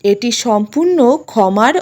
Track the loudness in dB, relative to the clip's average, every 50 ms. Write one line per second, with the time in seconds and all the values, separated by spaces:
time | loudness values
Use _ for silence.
0 | -2 -2 -2 0 -2 -6 -6 -4 -2 -2 -2 -2 -2 -2 -2 -2 0 0 2 2
1 | 2 2 2 0 -4 -4 -2 0 0 2 2 2 2 2 0 -2